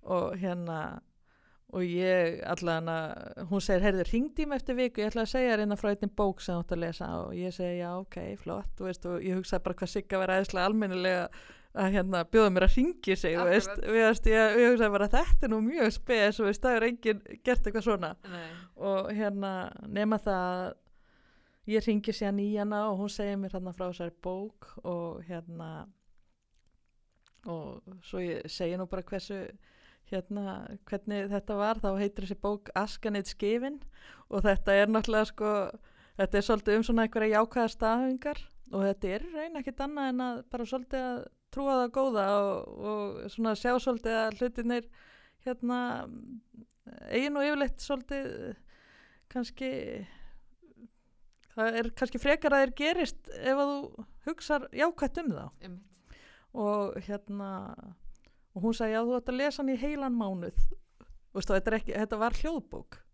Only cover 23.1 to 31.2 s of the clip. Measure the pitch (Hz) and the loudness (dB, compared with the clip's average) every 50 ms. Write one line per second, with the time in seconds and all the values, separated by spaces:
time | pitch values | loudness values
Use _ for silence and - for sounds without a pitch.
23.1 | 202 - 214 202 202 196 196 190 185 185 185 185 175 - 190 180 175 - 175 170 | -4 -4 -4 -4 -4 -4 -6 -6 -6 -8 -8 -8 -8 -6 -6 -6 -6 -6 -8 -10
24.1 | 170 _ - 185 185 190 202 220 _ _ - - - - - 185 175 175 170 170 | -10 _ -8 -8 -8 -6 -8 -12 _ _ -20 -20 -20 -12 -8 -6 -6 -6 -6 -8
25.1 | 160 - 165 165 180 170 165 170 170 165 160 160 160 156 - 202 190 _ _ _ | -10 -12 -12 -10 -12 -12 -10 -12 -14 -12 -12 -12 -12 -12 -14 -16 -20 _ _ _
26.1 | _ _ _ _ _ _ _ _ _ _ _ _ _ _ _ _ _ _ _ _ | _ _ _ _ _ _ _ _ _ _ _ _ _ _ _ _ _ _ _ _
27.1 | _ _ _ _ _ _ _ - 170 160 151 139 127 - _ - 190 185 170 - | _ _ _ _ _ _ _ -10 -10 -10 -10 -12 -14 -16 _ -20 -20 -20 -18 -10
28.1 | - 185 180 175 160 - - - - - 185 170 175 180 190 175 - 185 180 - | -8 -6 -6 -4 -6 -6 -8 -10 -8 -6 -4 -4 -4 -4 -6 -6 -8 -10 -8 -6
29.1 | - 190 - - 208 196 190 - - 202 _ _ _ _ _ - _ _ _ - | -8 -8 -8 -8 -10 -10 -10 -12 -14 -18 _ _ _ _ _ -20 _ _ _ -6
30.1 | - 190 180 _ 202 202 202 196 190 190 196 - - 196 _ - - 196 202 - | -6 -6 -6 _ -8 -6 -6 -6 -8 -8 -10 -12 -14 -16 _ -8 -8 -6 -6 -4
31.1 | 208 202 | -4 -4